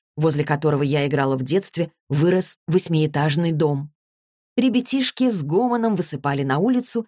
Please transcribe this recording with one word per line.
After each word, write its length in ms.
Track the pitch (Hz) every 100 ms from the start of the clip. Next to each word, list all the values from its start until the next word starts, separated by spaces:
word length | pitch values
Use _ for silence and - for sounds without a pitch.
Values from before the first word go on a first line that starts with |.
| _ -
возле 280 | 160 143
которого 380 | 151 147 151 139
я 240 | 143 147 143
играла 300 | 143 135 131
в 80 |
детстве, 480 | 127 185 - 170 165 _ -
вырос 480 | 143 170 185 185 - -
восьмиэтажный 880 | 180 - 160 151 147 151 147 165
дом. 400 | 156 151 139 147 _ _ _ _ _ _ -
Ребятишки 760 | 254 240 254 269 254 - 254
с 140 | 196
гомоном 500 | 147 185 247 240 226
высыпали 480 | 190 165 139 143 139
на 160 | 135 143
улицу 480 | 226 247 - 233